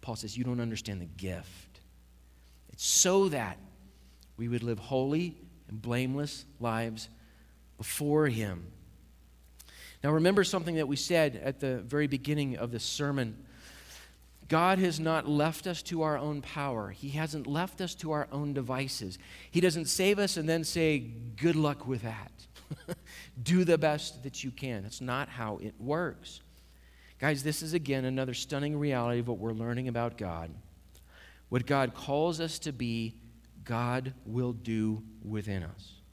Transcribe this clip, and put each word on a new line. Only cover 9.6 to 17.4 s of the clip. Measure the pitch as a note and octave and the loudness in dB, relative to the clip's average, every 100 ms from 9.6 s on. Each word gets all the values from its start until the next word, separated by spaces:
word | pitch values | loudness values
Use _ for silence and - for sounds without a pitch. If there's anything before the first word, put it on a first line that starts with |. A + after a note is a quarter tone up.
| - - - - | -20 -20 -20 -4
Now, | C#3+ | 2
remember | D#3 E3+ G3+ | 6 6 6
something | F#3 F#3+ E3 E3 | 4 2 0 0
that | C#3+ | 2
we | C#3 | 0
said | - F3 D3+ A2+ | 2 4 4 2
at | G2+ C3 | -4 -2
the | C3+ B2+ | -2 -2
very | A2 C#3+ D3 | -2 0 2
beginning | C3+ B2 D3 C#3 B2 | 0 0 0 0 -2
of | A#2+ | -4
this | A#2 | -4
sermon. | - - C#3+ C#3 A#2 A2 - - - - - - - - - - - | -4 -2 0 0 -2 -4 -16 -20 -20 -20 -20 -20 -20 -20 -20 -20 0
God | D#3+ F3+ F#3+ | 4 6 6
has | F#3+ D#3 | 4 2
not | D#3+ D#3+ C#3+ | 2 0 2
left | D3 D3+ D#3 F#3+ | 4 4 0 -6
us | E3+ | -6
to | - E3+ | -4 0
our | D#3 C#3+ | 0 0
own | D3 D3 | -2 -4
power. | C3 - C#3+ A#2 G2+ | -6 -4 -2 -2 -4
He | G2 C#3 | -8 -6
hasn't | C#3+ D#3 D3+ | -4 -4 -4